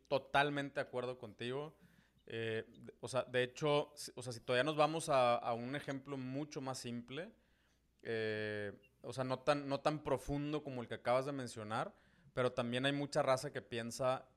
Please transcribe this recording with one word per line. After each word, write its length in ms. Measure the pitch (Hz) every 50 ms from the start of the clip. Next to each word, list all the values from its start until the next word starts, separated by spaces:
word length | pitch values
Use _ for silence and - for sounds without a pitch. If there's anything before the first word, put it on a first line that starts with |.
| _ -
totalmente 680 | 143 135 135 - - 139 147 147 143 143 143 139 -
de 40 | 143 123
acuerdo 320 | - 120 123 120 127 127 127
contigo. 580 | 120 107 98 - 117 123 131 143 147 160 - _ - - _ _ _ _ _ _ -
Eh, 380 | - - 113 113 113 110 113 - -
de, 260 | - 120 120 113 - -
o 80 | 123 117
sea, 140 | 123 123 -
de 180 | - 127 123 127
hecho, 480 | 123 - - 156 147 147 147 147 - -
si, 160 | - - - -
o 60 | 127
sea, 100 | 120 127
si 80 | 117 117
todavía 240 | - - 123 123 135
nos 120 | 156 151
vamos 320 | 147 151 151 160 165 - 160
a, 280 | 139 131 123 120 120
a 180 | - - 120 117
un 220 | 117 120 127 143
ejemplo 400 | 143 - 147 139 131 135 143 139
mucho 440 | 135 127 127 131 139 151 147 - 151
más 180 | 131 131 127 -
simple, 540 | - 120 117 120 120 - 131 151 185 226 - _ _ _ _ _ _ _ _ _ _ _ _ _
eh, 720 | - - 113 110 110 110 107 107 107 107 104 104 104 101 101 - - _ _ _
o 100 | - 123
sea, 120 | 120 131 127
no 160 | 127 131 131
tan, 280 | - 151 143 143 143 139
no 120 | 139 135
tan 220 | - 156 156 147 -
profundo 600 | 147 135 127 - - 143 143 147 147 156 147 147
como 180 | 143 131 123
el 60 | 113 -
que 60 | 117
acabas 320 | - - 120 123 131 135
de 60 | 147
mencionar, 640 | 143 135 123 117 - 113 107 107 110 127 165 - - _ _ _ _ _ - - -
pero 180 | 131 123 120
también 340 | - 127 120 117 123 127 135
hay 60 | 139
mucha 300 | 143 143 143 139 - 151
raza 300 | 135 135 131 127 147 143
que 100 | - 131
piensa 640 | - - 127 117 117 117 - - 131 127 131 123 - _ _